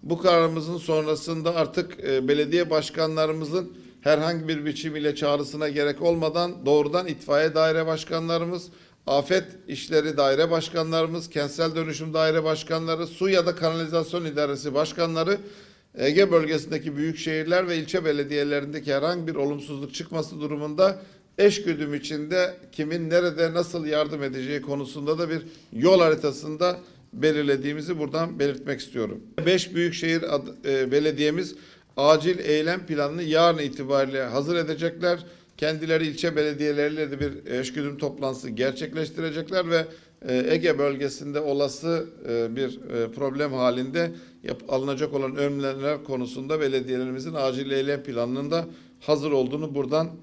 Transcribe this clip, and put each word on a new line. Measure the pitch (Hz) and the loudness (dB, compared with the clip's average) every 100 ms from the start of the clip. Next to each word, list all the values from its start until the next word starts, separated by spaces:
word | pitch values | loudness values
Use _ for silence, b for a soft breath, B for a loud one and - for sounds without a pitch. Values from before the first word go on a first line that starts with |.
Bu | - 170 | -2 2
kararımızın | 180 170 165 160 156 175 | 6 6 6 2 -4 -8
sonrasında | 165 156 156 151 156 165 160 170 | 0 0 2 -2 -2 -4 -2 0
artık, | 156 - 170 - | 0 0 -4 -6
e, | - 135 131 | 0 0 4
belediye | 147 147 170 170 | 2 4 2 2
başkanlarımızın | 156 147 - 160 156 156 160 151 170 175 B B B | 0 0 -2 -2 0 0 0 -2 -4 -4 B B B
herhangi | 139 151 160 170 156 | 2 4 2 -2 -2
bir | 156 147 | -2 -2
biçim | 151 160 151 | -4 -6 -2
ile | 151 147 | -2 0
çağrısına | 147 143 143 151 151 | 2 0 -2 -4 -4
gerek | 143 147 143 | 0 0 2
olmadan | 170 170 156 160 175 180 135 | 2 2 2 0 -2 -2 2
doğrudan | 143 147 170 180 | 4 4 0 -2
itfaiye | 147 - 143 160 156 | -8 0 2 4 4
daire | 160 160 160 | 4 4 0
başkanlarımız, | 160 156 165 165 165 170 180 175 B B B - | -2 -2 -4 0 -2 -2 -6 -10 B B B 0
afet | 139 143 185 - - - | 0 4 0 0 -14 -12
işleri | 135 - 156 151 147 | -10 0 2 2 2
daire | 139 135 165 | 4 4 4
başkanlarımız, | 165 160 170 160 165 165 170 165 | 2 0 -2 0 0 0 -2 -6
kentsel | 156 143 143 165 160 | -4 -4 0 -2 0
dönüşüm | 160 147 160 | -4 -4 -4
daire | 160 160 160 | 2 4 4
başkanları, | 156 156 - 165 165 160 165 | 2 -2 -2 -4 -2 -2 -4
su | - 190 | -2 2
ya | 190 170 | 4 2
da | 170 | 2
kanalizasyon | 165 165 165 165 165 175 160 | 0 0 0 0 0 -4 -4
idaresi | 143 147 139 143 | -2 -2 -2 -2
başkanları, | 139 156 - 165 160 165 202 B B B B B - | 0 0 0 -2 0 0 0 B B B B B -2
Ege | 135 151 196 | 2 4 6
bölgesindeki | 170 156 156 147 156 151 143 | 6 4 -2 -2 -4 -4 -2
büyük | 156 160 | -2 -2
şehirler | - 156 160 180 185 | -2 -2 2 2 2
ve | 170 | -2
ilçe | 156 185 160 | 0 -2 0
belediyelerindeki | 147 143 147 143 143 143 151 147 | 0 0 0 0 0 -2 -8 -2
herhangi | 139 147 180 165 | 0 0 -2 -4
bir | 160 | -2
olumsuzluk | 139 147 143 143 139 | -2 -2 -6 -10 -8
çıkması | - 165 160 156 165 | -10 -8 -6 -6 -6
durumunda | 147 147 151 151 190 190 B B B - | -6 -4 -6 4 4 4 B B B 4
eşgüdüm | 208 202 170 156 147 | 4 6 -2 -2 -2
içinde | 143 - 151 151 185 180 180 - | -4 -4 -6 -2 0 0 -2 -16
kimin | - 151 170 165 | -6 -4 -2 2
nerede | 170 175 156 165 | 4 4 2 0
nasıl | 165 170 175 151 | 0 -2 -4 0
yardım | 151 151 151 | 0 0 -2
edeceği | 139 131 131 147 | -4 -4 -4 -6
konusunda | 131 139 135 151 143 156 | -4 -4 -4 -6 -2 0
da | 170 | 0
bir | 160 160 B B | -4 -6 B B
yol | 113 156 190 | 2 6 8
haritasında | 165 156 151 131 151 156 180 180 B B B | 8 4 0 -4 -8 0 0 0 B B B
belirlediğimizi | 113 151 151 143 139 135 151 151 170 | 0 2 2 2 0 0 -6 -6 -4
buradan | 147 151 165 - | -2 -2 -2 0
belirtmek | 143 135 - 139 | -2 -2 -6 -8
istiyorum. | - 120 107 98 - - 160 | -6 -4 -4 -4 -10 -2 2
Beş | 185 - 165 | 2 2 -2
büyükşehir | 170 170 165 165 165 143 | -2 0 0 0 0 -2
ad-, | 123 - 143 | -4 -10 -2
e, | 135 131 | 0 2
belediyemiz | 139 151 139 151 156 185 - B B B - | 2 2 2 0 0 -4 -10 B B B 2
acil | 143 156 156 180 | 6 6 4 -2
eylem | - 151 156 180 175 | 2 2 2 -2 -4
planını | 151 143 160 | -2 -2 -2
yarın | 165 156 170 160 | 0 6 6 4
itibariyle | 143 131 135 139 135 135 | -2 -4 0 2 2 0
hazır | 127 120 143 175 | 0 -2 0 0
edecekler. | 156 151 170 170 175 170 165 B B - | 0 -2 -2 0 0 0 -4 B B -4
Kendileri | 151 156 160 160 160 | -2 -2 0 2 2
ilçe | 143 170 156 | 0 -2 2
belediyeleriyle | 151 143 147 147 147 151 151 | 0 0 0 2 0 0 -4
de | 135 | -2
bir | 147 135 - | -4 -4 -6
eşgüdüm | 123 127 127 143 143 | -4 -4 -4 -6 -4
toplantısı | 147 - 135 131 127 | -6 -4 -6 -6 -8
gerçekleştirecekler | 110 131 131 151 147 156 - 160 151 165 185 170 | -2 -2 -2 -8 -6 -6 -4 -4 -4 -2 -2 2
ve, | 165 160 B B B - | 2 0 B B B 0
e, | 127 127 | 0 4
Ege | 160 165 147 | 4 4 4
bölgesinde | 143 139 139 - 147 143 | 2 2 -4 -4 -6 -4
olası, | 151 139 143 - 160 165 165 - - | 0 0 0 -2 -2 -2 -2 -10 -4
e, | 117 117 117 | -2 -2 -2
bir, | 131 - - | -4 -6 -6
e, | 120 113 | -4 -2
problem | 117 139 139 147 | -2 -4 -2 -2
halinde | 131 127 123 127 156 170 170 B B | 2 2 2 -2 -2 -2 -4 B B
yap-, | - - - | -8 -8 -2
alınacak | 131 135 135 151 | -2 0 -2 -2
olan | 139 135 139 | 0 -2 0
önlemler | 143 143 139 135 139 147 | -2 0 -2 -2 -2 -2
konusunda | 147 135 123 127 135 156 | -4 -4 -4 -6 -4 0
belediyelerimizin | 143 131 127 127 127 127 139 | 2 0 0 -2 -2 -6 -6
acil | 160 135 127 135 | -2 0 0 -2
eylem | 139 135 143 | 0 0 -2
planının | 143 120 120 127 143 | -2 -2 -2 -2 -2
da | 165 165 B B B | -2 -2 B B B
hazır | - 151 147 | -12 -8 -2
olduğunu | 143 127 147 156 143 | 0 0 -4 -6 -6
buradan | 131 151 165 - | -2 -2 -4 -8